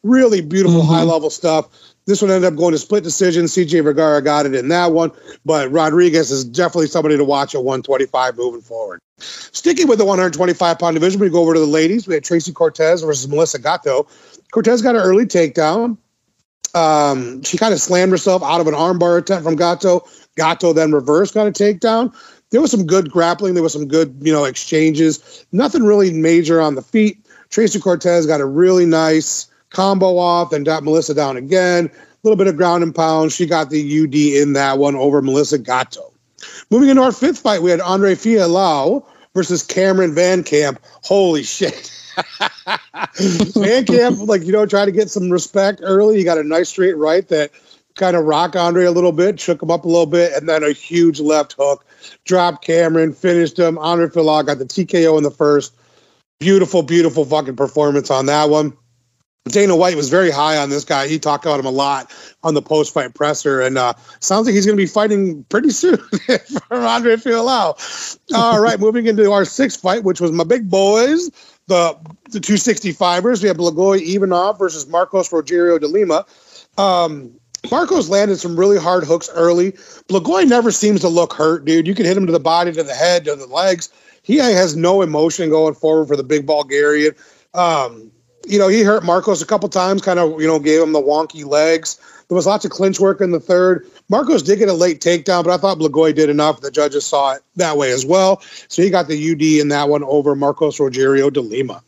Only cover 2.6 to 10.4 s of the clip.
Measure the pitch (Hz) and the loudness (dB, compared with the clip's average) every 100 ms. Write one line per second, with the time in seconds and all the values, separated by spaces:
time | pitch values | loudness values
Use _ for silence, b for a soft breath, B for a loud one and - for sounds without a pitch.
2.6 | 175 156 - 208 165 - 185 165 170 - | 0 0 -2 -4 -2 -2 0 0 -2 -2
3.6 | 165 165 151 147 156 147 139 147 143 135 | 0 0 0 2 2 2 2 0 0 -2
4.6 | 127 170 175 165 165 B B B - 156 | -2 0 2 0 -2 B B B -2 -2
5.6 | 135 147 156 156 175 156 151 135 123 127 | 0 0 2 4 4 2 0 -4 -6 -4
6.6 | 175 175 156 175 151 147 139 143 139 143 | -2 -2 -2 -2 0 0 2 0 -2 -4
7.6 | 127 131 123 135 135 135 127 117 123 117 | -4 -6 -2 -2 -2 -2 -4 -4 -6 -8
8.6 | 117 113 107 85 _ _ - - - - | _ -12 -10 -12 _ _ -20 -20 -16 -4
9.6 | 330 320 311 220 196 190 185 151 | -2 2 2 4 4 2 0 0